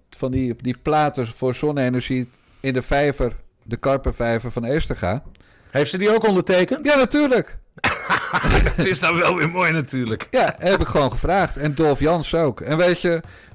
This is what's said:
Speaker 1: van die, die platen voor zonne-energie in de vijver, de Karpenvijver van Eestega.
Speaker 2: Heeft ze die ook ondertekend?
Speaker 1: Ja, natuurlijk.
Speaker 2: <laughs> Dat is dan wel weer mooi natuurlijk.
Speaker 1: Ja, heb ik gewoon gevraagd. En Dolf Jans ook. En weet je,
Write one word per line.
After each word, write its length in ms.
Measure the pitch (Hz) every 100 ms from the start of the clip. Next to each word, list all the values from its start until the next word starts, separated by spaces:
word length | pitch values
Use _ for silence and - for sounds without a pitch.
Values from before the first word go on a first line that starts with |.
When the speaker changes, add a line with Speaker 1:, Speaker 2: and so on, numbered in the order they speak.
| _
Speaker 1:
van 220 | - 131
die, 240 | 131 123 113
die 200 | 123 123
platen 460 | 151 151 147 135 113
voor 280 | - 131 123
zonne-energie 760 | 151 143 123 123 - 131 123 _ _ _
in 140 | 135
de 80 | 127
vijver, 540 | - 143 147 - 123 - - _
de 140 | - 117
Karpenvijver 760 | 135 135 156 - 117 117 120
van 120 | 120 117
Eestega. 580 | 156 - - 87 113 - - _ _ _
Speaker 2:
Heeft 200 | 135 143
ze 60 | 185
die 160 | 208 220
ook 120 | 220
ondertekend? 580 | 185 - 180 180 294 285
Speaker 1:
Ja, 100 | 285
natuurlijk. 640 | 247 294 294 233 - - - -
Speaker 2:
<laughs> 960 | - - - - - - - - - -
Dat 80 | 190
is 140 | 180
dan 160 | 165 175
wel 180 | 160 180
weer 120 | 156
mooi 220 | 175 175
natuurlijk. 560 | 160 131 135 113 107 -
Speaker 1:
Ja, 240 | 254 175 -
heb 220 | 175 185
ik 60 | -
gewoon 240 | 160 131
gevraagd. 460 | - - 196 165 -
En 180 | 147 139
Dolf 240 | 156 139
Jans 360 | 147 170 135 165
ook. 260 | 151 -
En 160 | - 156
weet 240 | 180 170
je, 200 | 175 165 - - -